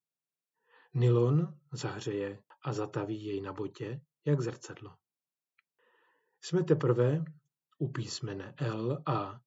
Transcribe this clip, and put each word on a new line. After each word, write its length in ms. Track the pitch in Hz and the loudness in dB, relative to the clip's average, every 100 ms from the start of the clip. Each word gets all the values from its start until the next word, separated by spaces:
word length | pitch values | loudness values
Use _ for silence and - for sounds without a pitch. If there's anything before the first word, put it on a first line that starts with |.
| _ _ _ _ _ _ _ - _ | _ _ _ _ _ _ _ -20 _
Nylon 600 | 127 120 120 123 151 165 - - | 4 6 6 6 4 2 -4 -14
zahřeje 680 | 113 104 101 110 101 101 101 _ - | -8 -6 -6 -4 -4 -4 -8 _ -10
a 100 | 135 | -6
zataví 520 | 104 107 113 101 107 | -4 -4 -4 -4 -4
jej 160 | 107 98 | -4 -4
na 120 | 98 | -4
botě 480 | 95 98 - 104 143 - _ | -6 -8 -6 -8 -8 -12 _
jak 160 | 147 143 | 0 2
zrcadlo. 540 | 113 - - 95 - - _ _ _ _ _ _ _ _ _ _ _ _ _ _ | 0 -6 -12 -14 -16 -20 _ _ _ _ _ _ _ _ _ _ _ _ _ _
Jsme 240 | - 180 | -2 0
teprve 600 | 170 156 123 120 123 156 156 - _ _ _ - | 4 4 4 4 4 2 -2 -10 _ _ _ -6
u 100 | 127 | -4
písmene 680 | - 104 - 107 98 101 - | -4 -6 -6 -8 -8 -8 -4
L 460 | 120 110 117 151 151 | -4 -2 -2 -2 -2
a, 340 | 110 98 110 | -2 -2 -8